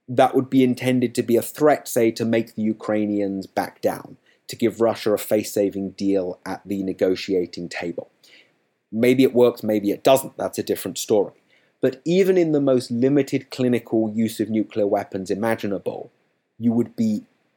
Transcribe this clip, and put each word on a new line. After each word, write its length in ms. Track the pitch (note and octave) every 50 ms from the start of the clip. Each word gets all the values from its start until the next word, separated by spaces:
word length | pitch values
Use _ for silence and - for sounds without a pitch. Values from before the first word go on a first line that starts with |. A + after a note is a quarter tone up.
| _ -
that 260 | B2+ A#2+ C3 C3 -
would 160 | C3+ B2+ -
be 140 | - C3+ C3
intended 500 | B2+ B2+ - - B2+ B2+ B2+ B2 A2+ A2+
to 80 | - A2+
be 140 | A2 -
a 60 | - -
threat, 460 | - - - D3+ D3+ C#3 - - -
say, 220 | - B2+ A#2 A2+
to 140 | A2+ - A#2+
make 300 | A2+ A2+ A2+ A2+ - -
the 80 | - G#2+
Ukrainians 840 | A2 G#2+ G#2+ - - G#2+ G#2+ G#2+ G#2 G#2 G2+ G2+ G2 G2 F#2+ F#2+
back 340 | - _ G2+ F#2+ - - _
down, 380 | - G#2+ - - - - - - _ _ _ _ _ -
to 80 | -
give 240 | - A#2+ A2 G2 G#2+
Russia 340 | A#2 A2+ G#2 - - A2+ G#2
a 40 | G2
face-saving 760 | - - A2+ G#2+ G2+ - - G#2+ G#2 G2 F#2 G2 G2 F#2+ -
deal 460 | - G2+ G2 G2 F#2+ F2+ F2+ F2 - _
at 160 | - F2+ - -
the 160 | F#2 G2+ G2 F#2+
negotiating 840 | F#2 F2+ - G#2 F#2 F#2 F2+ - - F#2+ F2+ F2 F2 - - F2 D#2+
table. 420 | - - F2+ F2 E2 - - - _ _ _ _ - - _ _ _ _ _ _ _ _ _ _ -
Maybe 300 | A2 A#2+ B2 B2+ C3 C3
it 100 | A#2 G#2+
works, 300 | A#2+ B2 B2 A#2+ - -
maybe 300 | G#2+ G#2+ G#2+ G2 G2+ G2
it 100 | - -
doesn't. 340 | C#3 C3+ C3+ - D#3+ -
That's 220 | - - F#2 - -
a 60 | G#2
different 340 | - G2+ - - F#2+ E2+ -
story. 360 | - - A#2 G#2 F#2+ - - _ _ _ _ _ _ _ _ _
But 220 | - C3+ - - _
even 320 | D#3+ E3+ F#3 G3 F3+ F#3+
in 140 | F#3 F3 D#3+
the 100 | D3+ D3
most 300 | C#3+ C#3 C3 B2 A#2+ -
limited 600 | B2 A#2 B2 C3+ C#3+ C#3+ C3+ - - C3+ - -
clinical 600 | - - B2+ B2 B2 A#2 - - - A2+ A2 A2 G#2
use 280 | A2+ A2+ G#2+ - -
of 100 | A2 G2+
nuclear 360 | A2 A2 G#2 - - A2 G#2
weapons 440 | G2+ G#2 G2+ G2+ - - G2 F#2+ F2+
imaginable, 800 | G2 F#2+ G#2+ A2+ A2+ A2 - G#2 G2+ F2 - - - - - - _ _ _ _ _ _ _ _ _ -
you 140 | A2+ A#2+ A2+
would 240 | A#2+ A#2 A2+ -
be 260 | - A2+ A2 G#2+ G2+ - _ _ _ _ _ _